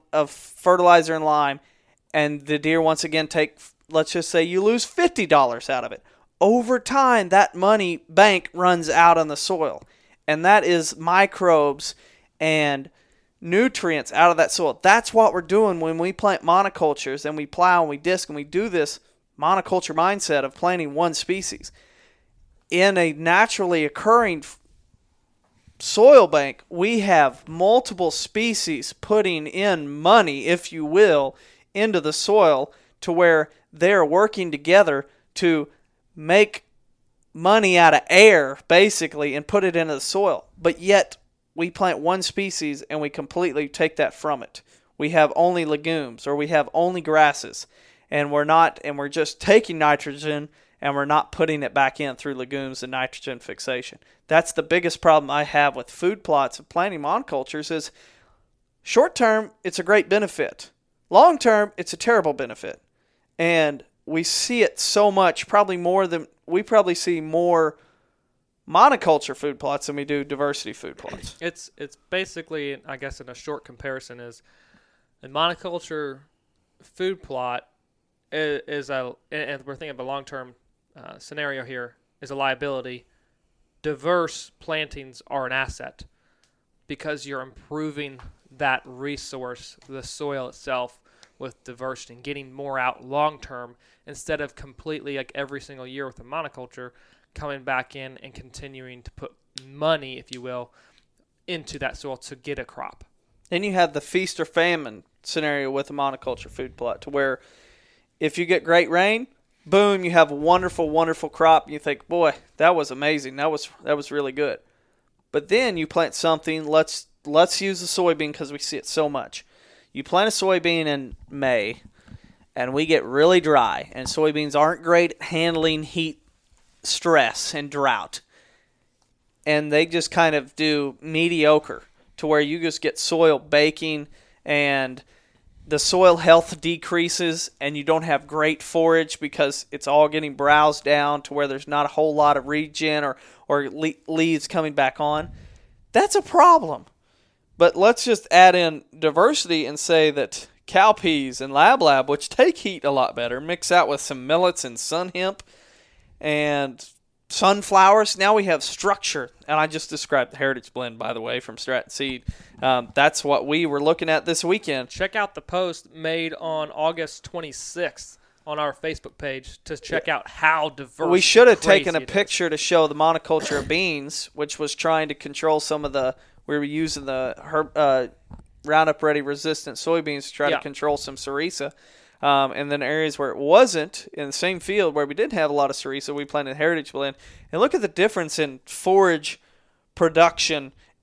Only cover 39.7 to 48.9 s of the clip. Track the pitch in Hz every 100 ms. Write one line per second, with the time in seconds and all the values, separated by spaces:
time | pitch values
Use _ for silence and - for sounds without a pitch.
39.7 | 175 160 143 - 190 202 113 - _ 170
40.7 | 165 180 196 - - _ _ _ - 170
41.7 | - 185 131 156 190 185 - 196 - 156
42.7 | 143 - 151 147 143 143 - 180 135 143
43.7 | - 160 - 143 - 156 143 - - -
44.7 | _ _ - 151 165 151 - 175 180 156
45.7 | 151 156 165 135 117 - 143 151 160 143
46.7 | 160 175 180 156 156 151 143 - - -
47.7 | _ _ _ _ 147 143 147 147 160 165
48.7 | - -